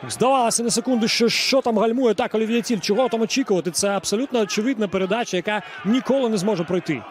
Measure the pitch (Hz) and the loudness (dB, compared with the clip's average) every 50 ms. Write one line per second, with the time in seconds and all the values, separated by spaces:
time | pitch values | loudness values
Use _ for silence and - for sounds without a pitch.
0 | - 123 - - 214 254 277 269 240 226 - - 233 233 - 240 - 254 262 233 | -8 -10 -2 0 2 2 4 4 2 2 0 0 -2 0 -2 -2 0 0 0 2
1 | 220 220 - - 233 226 - - - - 254 269 - 240 226 208 208 226 226 254 | 2 0 2 2 2 2 2 0 0 2 2 2 2 2 2 2 2 2 2 2
2 | 269 233 208 - 247 214 - 214 220 214 233 240 - - 247 190 - - 208 214 | 2 2 2 2 -2 -2 0 -2 0 2 0 -2 0 0 -4 -2 0 0 2 2
3 | 262 233 226 226 226 - - 254 277 - 202 175 143 180 156 - - 202 202 190 | 2 0 2 0 0 0 0 -2 0 2 0 0 0 -2 -2 -2 0 0 0 -2
4 | - - 202 214 269 - - 240 214 190 - 214 214 254 269 214 214 190 156 190 | -2 -2 -2 -2 -2 0 0 0 0 0 -2 -2 0 0 0 0 -2 -2 0 -2
5 | 190 180 196 233 233 - - 180 170 - 208 208 - - - - - 190 226 262 | 0 0 -2 -2 -2 -2 -4 -4 -2 -2 -4 -4 -4 -8 -16 -6 -2 0 0 0
6 | - - 254 277 262 226 220 196 170 214 214 165 175 156 180 180 170 - 156 117 | 2 2 2 2 2 2 0 0 0 0 0 0 0 0 -2 -2 -2 -2 -6 -6
7 | - - | -6 -12